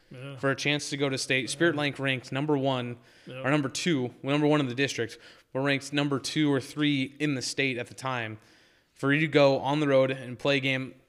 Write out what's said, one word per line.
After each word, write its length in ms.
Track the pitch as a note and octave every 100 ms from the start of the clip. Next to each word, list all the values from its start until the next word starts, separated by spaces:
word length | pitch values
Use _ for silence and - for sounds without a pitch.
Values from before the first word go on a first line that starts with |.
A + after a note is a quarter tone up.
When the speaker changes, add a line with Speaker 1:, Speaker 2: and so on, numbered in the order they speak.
| _
Speaker 1:
Yeah. 240 | B2+ C#3 C3
Speaker 2:
for 140 | C#3
a 60 | C3+
chance 340 | C#3+ D3 -
to 60 | C#3+
go 120 | C#3+
to 80 | C3
state. 320 | - C3 A2+
Spirit 240 | - E3+ D3
Speaker 1:
Yeah. 60 |
Speaker 2:
Lake 160 | C#3+ C3+
ranked 340 | C3+ B2+ -
number 260 | C3 D3+ C#3+
one 380 | C3+ B2+ A#2+ A#2+ - - -
Speaker 1:
Yep. 180 | C3
Speaker 2:
or 60 | C3
number 180 | D3+ C3+
two, 440 | - F3+ C#3+ B2 -
well, 100 | C3+
number 140 | D3 D3
one 140 | D3+
in 60 | C3+
the 80 |
district, 440 | A#2+ C3+ - A2+ - - - _
but 80 | C3
ranked 320 | C#3+ C3+ -
number 260 | C#3+ D3 C#3
two 340 | - D#3 D3+
or 80 | C3+
three 540 | - D3 D3 C#3+ C3 -
in 140 | D3+
the 80 | C3
state 360 | - - C3+ A#2+
at 80 | A#2+
the 80 |
time. 440 | G#2 C3 B2+ A2 G#2+ - _ _ _ _
For 180 | _ C#3
you 80 | C#3+
to 80 | D#3+
go 300 | D3 C#3 C3+
on 200 | A#2+ D3
the 80 | D3
road 220 | C3+ C3
and 280 | C3+ B2 A#2+
play 180 | C#3+ C#3
a 40 |
game, 340 | C3 C3 C3 -